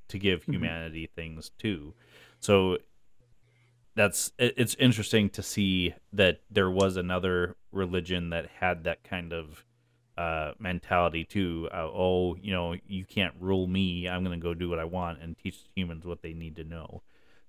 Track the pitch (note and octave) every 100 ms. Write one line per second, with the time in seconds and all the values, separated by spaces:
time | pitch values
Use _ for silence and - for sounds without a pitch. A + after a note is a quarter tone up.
0 | - G2 G2 F2 - F#2 E2+ E2 E2 D#2+
1 | D#2+ - D#2+ D#2+ - - A2+ F2 D2 -
2 | - - - - - G2+ F#2 F2+ - -
3 | - - _ - _ _ _ _ _ -
4 | G#2 - - - A#2+ - A2+ - C3 G#2+
5 | G#2 A2+ G2+ - - - G2 F#2 F2 -
6 | - G2+ F#2+ E2 - G#2+ F#2 F#2 G2 F#2
7 | F2+ F#2 F#2 F2+ F2 - - G2 F2+ F2+
8 | E2+ F2+ E2+ E2 - - F#2 F2 D#2+ E2
9 | - F#2 E2+ E2 D2+ D2+ - _ _ _
10 | _ - E2+ D#2+ D#2 - F#2+ F2 - F2+
11 | E2+ E2 E2 G#2 F#2 E2 E2 F#2 D#2+ G2
12 | F#2 F2+ F2+ F2+ G2+ F#2 F2 F2 - F#2+
13 | F#2+ - F2+ - F#2 F#2+ F2+ F#2 F#2+ F2
14 | F2+ F2+ F#2 F2 E2+ E2+ F2 E2 E2 F2+
15 | F2 D#2 E2 E2 G2 - - - F2 E2
16 | F2 E2+ E2 E2 E2 D#2+ D#2 E2 D#2 F2
17 | - - - -